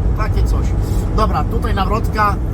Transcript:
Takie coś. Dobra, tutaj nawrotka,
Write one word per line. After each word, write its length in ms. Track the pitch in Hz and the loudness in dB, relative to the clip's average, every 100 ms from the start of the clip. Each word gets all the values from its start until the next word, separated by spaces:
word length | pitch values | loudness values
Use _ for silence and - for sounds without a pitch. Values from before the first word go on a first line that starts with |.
| - - | 0 0
Takie 260 | 214 - | 0 2
coś. 240 | - - - - - - - - | 2 2 0 0 0 0 0 0
Dobra, 280 | 214 233 | 0 0
tutaj 300 | - 226 226 | 0 0 0
nawrotka, 600 | 202 190 208 - 220 208 196 - | 0 0 0 0 0 0 0 -2